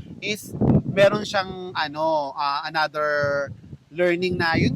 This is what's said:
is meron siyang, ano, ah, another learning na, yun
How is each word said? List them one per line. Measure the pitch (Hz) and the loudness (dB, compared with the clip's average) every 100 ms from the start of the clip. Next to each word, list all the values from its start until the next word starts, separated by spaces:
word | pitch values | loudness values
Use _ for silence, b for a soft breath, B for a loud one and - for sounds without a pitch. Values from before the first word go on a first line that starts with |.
| B - | B -10
is | 202 214 - - - - | -6 -6 -6 -2 2 2
meron | - - 202 208 | 2 6 6 4
siyang, | 202 202 185 185 185 | -2 -2 -2 -6 -8
ano, | 170 151 151 160 156 139 151 | -4 -4 0 0 2 0 -2
ah, | 143 143 160 | -2 -2 -2
another | 160 151 151 151 147 143 143 139 - - - _ | 0 0 0 0 0 0 -2 -4 -10 -18 -20 _
learning | 156 180 170 180 | 0 0 2 0
na, | 175 170 165 | 0 0 2
yun | 170 | 2